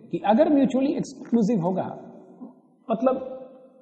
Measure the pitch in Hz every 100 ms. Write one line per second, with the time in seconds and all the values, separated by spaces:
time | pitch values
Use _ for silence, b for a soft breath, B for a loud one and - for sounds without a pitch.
0 | - 170 196 220 339 285 269 262 269 -
1 | - - - 240 202 226 170 180 117 -
2 | - - - - - - _ _ - 220
3 | 254 262 - - - - - _